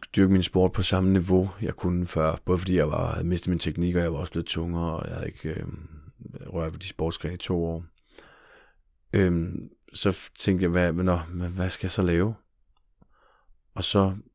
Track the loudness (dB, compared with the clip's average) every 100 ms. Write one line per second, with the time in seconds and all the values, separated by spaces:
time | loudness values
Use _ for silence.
0 | -4 2 6 6 4 4 2 2 0 2
1 | 4 4 6 4 4 -2 -8 -4 -2 0
2 | -2 0 0 0 0 -2 2 2 2 0
3 | -2 -2 -2 -2 0 -2 -2 -2 0 2
4 | 0 -2 -4 -4 -4 -4 -4 -2 -2 -4
5 | -6 -6 -8 -8 -8 -6 -8 -10 -14 -18
6 | -20 -20 -18 -16 -10 -6 -6 -6 -12 -4
7 | -4 -2 -6 -8 -4 -2 -2 -4 -8 _
8 | _ -20 -20 -20 -20 -20 _ _ _ _
9 | -2 2 4 2 0 -6 -10 _ _ -2
10 | -2 -2 -8 -6 0 2 4 4 2 2
11 | 2 2 -2 -6 -6 -2 -4 -2 -6 0
12 | 2 4 2 -2 _ _ _ _ _ _
13 | _ _ _ _ _ -20 _ -8 0 2
14 | 2 0 -10